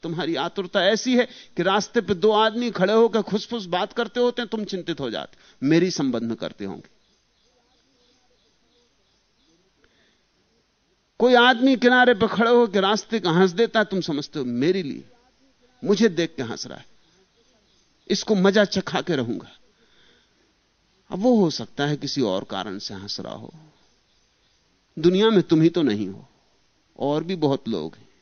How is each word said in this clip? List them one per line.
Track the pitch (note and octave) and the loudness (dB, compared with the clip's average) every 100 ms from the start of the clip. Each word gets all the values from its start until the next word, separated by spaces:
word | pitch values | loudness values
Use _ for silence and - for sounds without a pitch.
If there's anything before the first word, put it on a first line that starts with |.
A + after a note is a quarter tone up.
तुम्हारी | E3+ D#3+ E3+ D#3+ | -8 -6 -4 -4
आतुरता | D#3+ - F3+ G3+ F3+ | -4 -6 -4 0 2
ऐसी | A3 B3+ B3 | 0 2 0
है | A#3+ | 0
कि | - - - | -6 -16 -4
रास्ते | F3 G3 F#3+ A#3+ | 0 0 0 -4
पे | F3+ | -2
दो | F#3+ G#3 | 0 2
आदमी | G#3+ A3 G#3+ A#3+ | 4 2 0 -6
खड़े | F#3 F3+ | -2 2
होकर | A3 A#3 G#3+ | 4 4 2
खुसफुस | G3 G3+ - A#3 F#3 | -2 -4 -6 -10 -4
बात | F3+ G#3 | -4 -4
करते | - A#3+ - | -6 -6 0
होते | B3 A#3+ | -2 -2
हैं, | A3+ | -6
तुम | A3 G3+ | -6 -6
चिंतित | F#3+ E3 E3 | -8 -8 -6
हो | C3+ | -6
जाते, | G2 C2+ _ _ _ | -6 -10 _ _ _
मेरी | C3+ E3 F3+ | 0 2 2
संबंध | - C#3 A#2 | -2 -2 -2
में | A2+ A2+ | -6 -8
करते | E2 - G2 | -10 -10 -12
होंगे। | G#2 - _ _ _ _ _ _ _ _ _ _ C4 _ _ _ A#4+ A#4+ _ _ _ _ _ _ _ _ _ _ E3 F#3+ _ _ _ _ _ _ _ _ _ _ _ _ _ _ _ | -12 -16 _ _ _ _ _ _ _ _ _ _ _ _ _ _ _ _ _ _ _ _ _ _ _ _ _ _ _ _ _ _ _ _ _ _ _ _ _ _ _ _ _ _ _
कोई | A#3+ | 4
आदमी | B3 A#3+ B3 C4 B3+ | 6 6 4 2 4
किनारे | A#3+ B3+ B3 | 4 6 4
पे | A3+ A3 | 4 0
खड़े | - A#3 | 0 2
होकर | A#3+ A#3 F#3+ | 4 4 0
रास्ते | F#3+ G#3+ - A3+ | 0 -2 -2 -4
का | F3 | 0
हंस | E3 F#3+ | 4 4
देता | E3+ A3+ A3+ | 4 0 0
है, | G#3 | 0
तुम | F#3+ | -2
समझते | E3+ C#3+ D3 D#3 | -4 -6 -6 -8
हो, | B2+ | -6
मेरे | A#2+ D3 F#3+ | -2 0 0
लिए, | D#3 - C2+ _ _ _ _ _ _ _ | -4 -10 -14 _ _ _ _ _ _ _
मुझे | - G3 A3 | -2 2 2
देख | E3 E3 - | 2 -6 -6
के | |
हंस | A#2 B2+ - | -10 -8 -12
रहा | - | -16
है, | - _ _ _ _ _ _ _ _ _ _ _ _ | -20 _ _ _ _ _ _ _ _ _ _ _ _
इसको | G3+ - G#3 | -6 0 2
मजा | F#3+ G3 G3+ | 4 4 2
चखा | - - C#3 | 0 -4 -6
के | - D#3 | -2 -2
रहूंगा। | A#2 - A#2 - _ _ _ _ _ _ _ _ _ _ _ _ _ _ _ | -2 -6 -10 -20 _ _ _ _ _ _ _ _ _ _ _ _ _ _ _
अब | F3+ | -4
वो | A3+ A#3+ | 2 4
हो | F3+ | 2
सकता | - A#2 - C#3+ | -2 -12 -4 -4
है | D3 | -2
किसी | C#3+ C#3+ | -6 -2
और | A#2 F#2 | -2 -2
कारण | - G2 F#2 G2 | -6 -8 -8 -10
से | - | -12
हंस | G2+ G2 - | -14 -12 -12
रहा | D2+ | -10
हो, | A1 G#2+ D#3+ D#3 _ _ _ _ _ _ _ _ _ _ _ _ - | -12 -16 -20 -20 _ _ _ _ _ _ _ _ _ _ _ _ 2
दुनिया | D#3+ F#3 A3 | 2 4 4
में | G#3+ | 4
तुम | D#3+ D#3+ | 4 4
ही | D#3+ | 4
तो | E3 | 2
नहीं | D3 G#2 G2 | 0 -2 -4
हो, | F#2+ - _ _ _ _ _ _ - | -10 -20 _ _ _ _ _ _ -8
और | C#3 D3+ | -4 -4
भी | E3 F#3 | -4 -2
बहुत | D3+ C3+ - | -2 -2 -4
लोग | G2+ D#2 - | -6 -8 -12
हैं। | - _ | -20 _